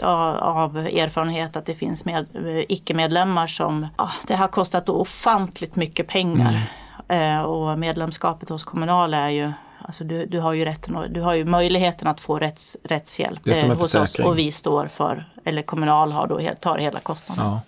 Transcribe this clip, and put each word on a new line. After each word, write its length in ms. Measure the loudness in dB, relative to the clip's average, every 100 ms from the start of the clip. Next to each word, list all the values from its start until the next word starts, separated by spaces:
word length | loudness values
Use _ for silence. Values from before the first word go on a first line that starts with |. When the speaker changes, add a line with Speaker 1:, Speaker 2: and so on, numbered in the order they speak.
Speaker 1:
av, 340 | 0 2 2 0
av 400 | 0 2 0 -2
erfarenhet 760 | -2 0 0 0 -2 -2 -4 -6
att 100 | -6
det 80 |
finns 300 | -4 -4 -4
med, 220 | -4 -4 -4 -8 -4 -2 -2
icke-medlemmar 800 | -4 -2 0 2 2 2 2 0
som, 400 | -2 -2 -2 -4 -4
ja, 120 | -4 -4 -2
det 80 |
har 140 | 0 0
kostat 400 | 0 0 0 0
ofantligt 880 | 0 -2 0 2 2 0 -6 -8 -4
mycket 300 | -4 -4 -2
pengar. 560 | 0 2 4 4 2 -2 -8 -20 -12 -2
Speaker 2:
Mm. 300 | 2 2 2
Speaker 1:
Eh, 40 |
och 340 | 0 -2 -2 -2
medlemskapet 680 | -2 -2 -4 -2 -2 -2 -6
hos 160 | -10
Kommunal 500 | -6 -4 2 2 2
är 140 | 2 2
ju, 240 | 0 -2 -6 -12 -18
alltså 260 | -14 -10
du, 220 | -6 -6 -4
du 140 | -2
har 120 | 0
ju 120 | 0
rätten 320 | -2 -4 -6 -6
och, 140 | -4
du 100 | -2
har 140 | 2
ju 100 | 2
möjligheten 640 | 4 4 4 4 2 2 -2
att 120 | -2
få 180 | -2 -2
rätts-, 380 | -2 -4 -10 -8
rättshjälp, 560 | -4 -4 -2 -4 -4 -2
Speaker 2:
Det 60 | 2
är 40 |
som 140 | 4 4
Speaker 1:
eh, 40 |
Speaker 2:
en 60 | 4
Speaker 1:
hos 160 | 4
oss. 60 | 4
Speaker 2:
försäkring. 260 | 4 2 2
Speaker 1:
Och 120 | 2
vi 120 | 2
står 340 | 0 2 2 0
för, 380 | -2 -2 -2 -8 -10
eller 180 | -4 -4
Kommunal 500 | -2 0 4 4 4
har 140 | 0 -2
då 120 | -2
he-, 160 | -2
tar 240 | -2 -2 0
hela 220 | 0 -2
kostnaden. 440 | -6 -8 -6 -2
Speaker 2:
Ja. 160 | -2 -2